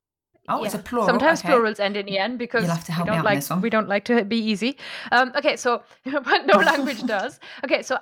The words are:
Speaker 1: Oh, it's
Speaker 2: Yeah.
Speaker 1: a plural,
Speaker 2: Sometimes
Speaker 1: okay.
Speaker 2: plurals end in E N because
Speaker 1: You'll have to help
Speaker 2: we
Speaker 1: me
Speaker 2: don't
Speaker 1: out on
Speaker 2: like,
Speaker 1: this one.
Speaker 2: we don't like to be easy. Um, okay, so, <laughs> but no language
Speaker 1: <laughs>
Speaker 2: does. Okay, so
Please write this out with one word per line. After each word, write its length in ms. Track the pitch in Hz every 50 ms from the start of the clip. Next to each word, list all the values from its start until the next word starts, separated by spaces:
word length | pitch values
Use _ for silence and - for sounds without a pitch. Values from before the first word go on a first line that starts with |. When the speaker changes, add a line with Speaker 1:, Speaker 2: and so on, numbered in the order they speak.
| _ _ _ _ _ _ _ _ _ -
Speaker 1:
Oh, 140 | - - 220
it's 100 | 202 208
Speaker 2:
Yeah. 60 | 196
Speaker 1:
a 20 | -
plural, 240 | - 240 240 214
Speaker 2:
Sometimes 340 | 220 233 240 269 320 330 -
Speaker 1:
okay. 80 | - 175
Speaker 2:
plurals 320 | - 233 226 214 214 -
end 160 | 202 196 208
in 120 | 208 196 202
E 100 | 196 190
N 180 | 190 233 254
because 260 | 226 240 233 - - 175
Speaker 1:
You'll 100 | 165 165
have 100 | 165 -
to 80 | - 160
help 140 | 170 175
Speaker 2:
we 40 | 202
Speaker 1:
me 60 | 214
Speaker 2:
don't 20 | 220
Speaker 1:
out 60 | 214
on 60 | 214 202
Speaker 2:
like, 60 | 143
Speaker 1:
this 120 | 143 -
one. 100 | - 190
Speaker 2:
we 100 | 196 233
don't 180 | 226 220 208 -
like 160 | 196 208 -
to 200 | - 240 233 214
be 120 | 202 233 226
easy. 380 | 214 220 214 170 208 254 285 - - - - - - -
Um, 220 | - 240 262 247 247
okay, 200 | 294 277 302 -
so, 260 | - - 247 240 208 - - -
<laughs> 100 | _ -
but 420 | 262 277 294 254 269 370 - -
no 120 | - 330 -
language 440 | - - 330 285 269 294 269 - -
Speaker 1:
<laughs> 40 |
Speaker 2:
does. 340 | 233 220 196 208 269 - - - - - - -
Okay, 180 | 247 311 226 -
so 160 | - 254 208